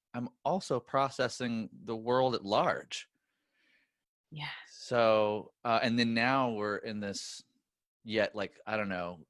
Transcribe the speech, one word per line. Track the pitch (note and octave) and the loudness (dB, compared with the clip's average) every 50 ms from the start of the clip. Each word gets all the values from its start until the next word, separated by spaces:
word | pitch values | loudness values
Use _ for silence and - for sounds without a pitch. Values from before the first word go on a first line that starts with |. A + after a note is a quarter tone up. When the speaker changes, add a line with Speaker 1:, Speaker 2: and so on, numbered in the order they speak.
| _ _ - | _ _ -8
Speaker 1:
I'm | A#2+ B2 - - _ - | -8 -8 -8 -8 _ -2
also | C#3 E3+ F#3+ - - C#3 B2 | 0 0 0 0 0 -2 -2
processing | - - - C3+ C#3 C3+ - - B2+ A#2 - - B2+ A#2+ A#2 A2+ A2 - - - - | -2 0 0 2 2 2 0 0 -2 -2 -2 -4 -4 -4 -2 -4 -6 -8 -10 -12 -8
the | G#2+ A#2 | -8 -6
world | A2+ A2 A#2+ B2 B2+ C3 C3 A#2+ | -6 -2 0 2 4 4 4 2
at | - G2 | 0 -2
large." | G2 G#2 B2+ E3+ D#3+ E2 C2+ - - - - - _ _ _ _ _ _ _ _ _ _ _ _ _ _ _ _ _ _ _ _ _ _ _ _ _ | 0 2 2 4 2 0 -2 -4 -10 -12 -12 -12 _ _ _ _ _ _ _ _ _ _ _ _ _ _ _ _ _ _ _ _ _ _ _ _ _
Speaker 2:
Yeah. | - D3+ D3 - - - - - | -12 -10 -10 -10 -10 -12 -16 -18
Speaker 1:
So, | - - - - B2+ A#2+ A#2 A2+ A2 G#2+ G#2+ G#2 G#2+ G#2+ - - _ _ - | -20 -14 -6 0 4 4 6 6 6 6 4 2 0 -2 -4 -8 _ _ -2
uh, | A#2+ A2+ A2+ | 2 2 2
and | - A#2+ A2+ A#2+ | 4 2 2 2
then | A#2+ A#2 A2+ | 2 2 2
now | A#2 A#2 B2 C3+ C3+ C3 A#2+ | 2 2 2 4 2 2 0
we're | A2+ G#2 G#2 G#2 G#2 - | 0 -2 -2 -2 -2 -4
in | - A2+ G#2+ G#2 | -6 -8 -8 -6
this | G#2 G2+ G2 - - - - - - _ _ _ _ _ _ _ _ _ _ _ - | -6 -6 -6 -8 -10 -12 -12 -14 -16 _ _ _ _ _ _ _ _ _ _ _ -10
yet, | A2+ G#2+ A2 G#2 G2 - | -2 0 2 2 2 0
like, | G#2+ G2 F#2 - - - - | -4 -6 -6 -8 -12 -8 -4
I | G#2+ A2 | -2 -2
don't | G#2 G2 | -2 -2
know | F#2 F2+ F2 F2 F2+ D#2+ D#2 _ | -2 -4 -4 -6 -8 -12 -16 _